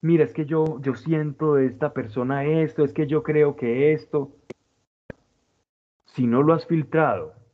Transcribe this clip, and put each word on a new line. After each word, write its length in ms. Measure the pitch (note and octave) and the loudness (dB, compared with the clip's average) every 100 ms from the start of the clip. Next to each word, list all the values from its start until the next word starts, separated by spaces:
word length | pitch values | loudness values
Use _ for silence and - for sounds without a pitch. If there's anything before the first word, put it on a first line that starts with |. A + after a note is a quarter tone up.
Mira, 220 | D#3+ E3 | 4 4
es 100 | D3 | 4
que 120 | D#3+ D3 | 0 -2
yo, 360 | D#3+ D#3 D3+ | 0 0 -2
yo 140 | C#3 B2 | -4 -4
siento 600 | - D#3+ D3+ C#3 D#3 C#3+ | -2 -2 -2 -2 2 2
de 120 | C3 | 2
esta 260 | A2 D3 | 0 -4
persona 500 | C#3+ G#2+ G#2 B2 C#3 C#3 | -4 -8 -6 -4 -2 0
esto, 380 | D#3+ D#3 D#3 | 0 0 0
es 100 | C#3+ | -2
que 140 | C#3+ D3+ | 0 -2
yo 160 | E3 | -2
creo 320 | D#3+ D3+ D3 C#3+ | 0 2 2 2
que 380 | B2 A#2+ D3 | -2 2 2
esto. 420 | D3+ - D3+ C#3 - _ - _ _ _ _ _ - _ _ _ _ _ _ _ _ _ | 2 -2 -6 -6 -12 _ -20 _ _ _ _ _ -20 _ _ _ _ _ _ _ _ _
Si 220 | - B2 | -4 0
no 140 | A#2 | 2
lo 120 | D3 | 4
has 120 | D#3+ - | 2 0
filtrado 680 | E3 C#3 D#3+ D3+ G2+ D#2 - _ | -2 0 0 0 0 -6 -16 _